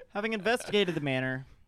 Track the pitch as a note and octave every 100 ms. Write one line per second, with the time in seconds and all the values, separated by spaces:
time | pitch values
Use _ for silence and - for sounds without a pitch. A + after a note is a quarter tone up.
0 | - G3+ A3 A3 F#3 B3 - G#3 F#3 D#3+
1 | C#3+ C3 C3 C3 C3+ -